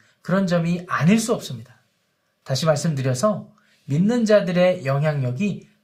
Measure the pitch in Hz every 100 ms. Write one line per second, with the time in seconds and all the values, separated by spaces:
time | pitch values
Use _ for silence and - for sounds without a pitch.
0 | _ _ - 190 185 175 165 175 - 123
1 | 156 226 226 214 - 120 - _ _ _
2 | _ _ _ _ - 131 160 147 170 135
3 | 131 127 214 190 - _ _ _ - 143
4 | 202 247 214 208 175 180 180 180 135 143
5 | 156 147 127 123 202 - - _